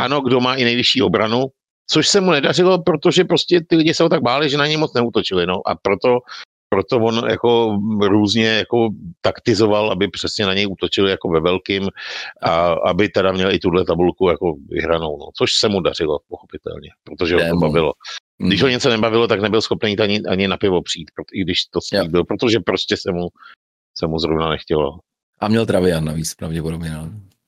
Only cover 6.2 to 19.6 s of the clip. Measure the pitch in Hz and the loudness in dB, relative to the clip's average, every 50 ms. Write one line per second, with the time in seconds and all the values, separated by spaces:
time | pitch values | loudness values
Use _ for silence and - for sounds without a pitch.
6.2 | - - - - - - _ _ _ _ 104 98 95 - 135 120 110 113 117 117 | -2 -6 -16 -18 -20 -20 _ _ _ _ -2 -2 0 2 0 2 2 2 2 0
7.2 | 117 117 104 - - 120 120 117 117 110 104 101 101 110 107 101 101 98 101 107 | 0 -2 -2 0 2 2 4 4 2 0 0 -2 -2 -2 0 0 2 2 4 4
8.2 | 104 101 113 113 110 110 110 107 92 - 117 120 117 110 95 - - 85 - - | 2 2 2 2 2 2 2 0 0 0 0 0 0 0 -2 -6 -14 -18 -16 -4
9.2 | - 104 - - - 123 110 90 113 104 104 107 107 107 98 90 101 92 - - | -4 -4 -4 0 0 0 2 4 4 4 4 2 0 0 0 0 -2 -2 -2 -6
10.2 | - - - - 107 95 95 98 104 98 92 - 90 - - - 98 98 95 - | -8 -6 -4 -2 -2 0 0 0 -2 -2 -2 -4 -4 -2 0 0 2 2 0 -2
11.2 | - - 82 80 78 87 92 92 - - 98 98 98 95 - - - - - - | -2 0 0 2 2 2 0 0 -2 -4 -2 -2 -2 -4 -6 -8 -14 -12 -12 -12
12.2 | - - - _ - - 82 82 87 87 82 - - 92 90 87 107 95 - 104 | -12 -14 -12 _ -2 0 2 2 2 2 2 2 0 0 0 0 0 0 0 0
13.2 | 95 95 92 95 92 98 90 85 - 92 82 92 87 - 85 85 90 87 - - | 0 2 0 0 0 0 0 0 0 0 0 2 0 0 0 2 2 0 2 2
14.2 | 95 90 80 - 92 87 76 71 69 - 78 78 78 80 82 82 82 78 73 73 | 0 0 0 0 -2 -4 -4 -4 -10 -8 -8 -6 -2 -2 -2 -2 -2 -6 -8 -10
15.2 | 71 80 - - 127 - - - - 110 101 95 80 - - - 85 76 76 73 | -12 -16 -4 -4 -2 0 0 0 0 0 0 0 0 -2 -2 -2 -2 -2 -2 -4
16.2 | - _ 87 - - _ - 76 - 78 80 76 71 78 - _ _ - 78 - | -6 _ -18 -18 -16 _ -18 -14 -12 -14 -14 -14 -16 -20 -20 _ _ -20 -6 -4
17.2 | 90 80 87 85 85 82 85 85 82 78 76 82 80 71 - - - - - - | -2 0 2 0 2 0 0 0 0 2 2 0 0 0 -4 -6 -12 -16 -16 -16
18.2 | - _ _ - 95 92 98 170 135 135 123 120 - 135 113 110 113 113 110 117 | -18 _ _ -4 -2 0 2 2 2 2 2 0 0 0 2 2 2 2 2 2
19.2 | 117 107 113 95 104 104 104 110 | 2 2 2 0 0 0 0 0